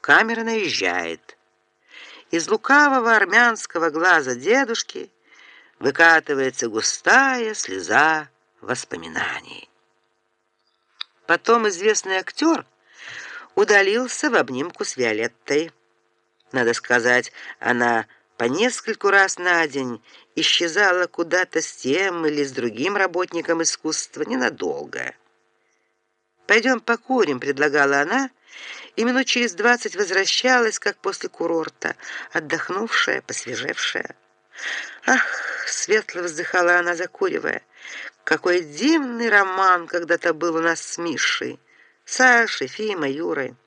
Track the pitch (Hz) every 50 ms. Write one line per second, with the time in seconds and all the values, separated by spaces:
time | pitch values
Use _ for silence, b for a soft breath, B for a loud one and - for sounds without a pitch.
0 | - - 143 175 220 226 233 226 226 226 226 220 196 151 120 - 95 90 87 90
1 | 85 82 82 - _ - - _ _ _ _ _ _ _ _ _ B B B B
2 | B B B B B B - 165 165 - 214 214 - - 269 294 294 285 269 262
3 | 226 233 226 214 196 175 196 233 240 233 220 - - - - 170 165 165 143 160
4 | 170 185 175 160 139 127 123 120 131 180 233 277 269 214 233 - - - - -
5 | - _ _ b b b b b b b b b b b b _ - 135 139 -
6 | 170 165 165 156 - - 143 135 135 131 127 - 131 117 104 110 - - - -
7 | - 170 208 262 269 269 254 247 233 220 214 - - - 92 95 85 - 107 -
8 | 151 156 160 156 147 - _ _ _ _ _ _ - - 127 127 - _ - 85
9 | 82 82 80 80 73 - - - - - - - - _ _ _ _ _ _ _
10 | _ _ _ _ _ _ _ _ _ _ _ _ _ _ _ _ _ _ _ _
11 | - _ _ _ _ - 165 170 - - 226 240 220 208 190 165 196 220 208 -
12 | - 190 190 190 180 - - - 294 330 320 - - _ _ _ B B B B
13 | B B B B B B B B B B B 190 214 - 208 202 196 196 208 240
14 | 254 240 - - - 302 233 180 135 117 127 127 147 175 - - 208 - - 127
15 | 123 113 107 107 113 117 _ _ _ - 143 147 165 165 _ _ _ _ _ _
16 | _ _ _ _ _ _ _ _ _ _ - 131 120 117 117 - - - 123 123
17 | 113 123 123 123 120 - B B B B B B - 120 123 120 120 120 117 113
18 | 107 b b b b b _ - 117 120 135 175 226 254 226 - - 226 214 -
19 | - 202 196 196 190 190 - 185 180 180 175 170 165 147 131 139 131 123 120 110
20 | b b b b b b _ 156 151 - - - 175 165 156 196 208 190 180 180
21 | 180 175 - - 170 160 165 180 180 _ - 165 156 - - - - 131 143 180
22 | 196 196 175 170 160 151 151 147 143 135 127 127 120 120 104 113 143 185 202 202
23 | 190 185 170 180 185 - - 170 156 - 170 165 165 151 - - - 160 147 -
24 | - - - - - - 120 131 127 110 143 120 - 85 71 71 76 - - 69
25 | 64 65 - _ _ _ _ _ _ _ _ _ _ _ _ _ _ _ _ _
26 | _ _ _ _ _ _ _ _ _ - 208 233 220 262 262 226 _ - 233 226
27 | _ - 262 247 202 147 135 123 127 139 139 135 151 151 139 147 139 139 143 139
28 | 143 165 214 262 269 254 _ B B B B B B B B B B B B -
29 | 226 247 247 262 254 - - 240 240 220 175 170 208 240 240 233 - 208 - 180
30 | 208 170 185 190 196 - - - - 254 262 247 233 220 202 - - - 190 _
31 | - 196 190 - - - - - 170 165 165 165 160 - _ _ - - - B
32 | B B B B B B - 175 156 143 165 165 - - 180 196 226 226 - -
33 | - - - 131 _ - 113 - - 117 123 107 127 - - - - - - -
34 | - - - _ _ _ _ _ _ _ B B B B B B B B B B
35 | B - 262 254 B B B B B B B B B B - - - - 214 214
36 | 202 - - 175 175 175 156 156 175 - - 185 175 175 175 175 175 175 175 165
37 | 180 175 _ - 196 185 - 160 - - - - _ B B B B B B B
38 | B B B _ _ - 165 151 - 185 175 180 170 147 147 156 220 302 330 320
39 | 277 247 240 233 233 226 208 202 196 190 185 190 190 185 180 175 165 156 - 175
40 | 170 151 170 165 - 170 160 151 170 175 160 160 165 165 165 160 - - - -
41 | 170 170 147 - - - - - - 127 120 _ b b b b b b b b
42 | b - - - 254 254 247 233 233 208 - - 139 127 - - 214 214 202 175
43 | 151 135 135 151 170 175 160 143 131 120 120 _ _